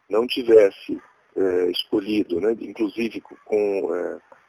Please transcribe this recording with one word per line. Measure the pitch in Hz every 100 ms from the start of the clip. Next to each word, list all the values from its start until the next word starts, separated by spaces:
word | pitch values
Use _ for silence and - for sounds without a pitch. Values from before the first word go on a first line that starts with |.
| -
não | 104
tivesse, | 123 - 117 110 101 - - 92 - _ _
eh, | - 95 90 87
escolhido, | - - 110 98 107 - 85
né, | 101 113
inclusive | 98 - 107 - 117 98
co-, | - -
com, | - 107 104 98 -
eh, | 87 85 80 - -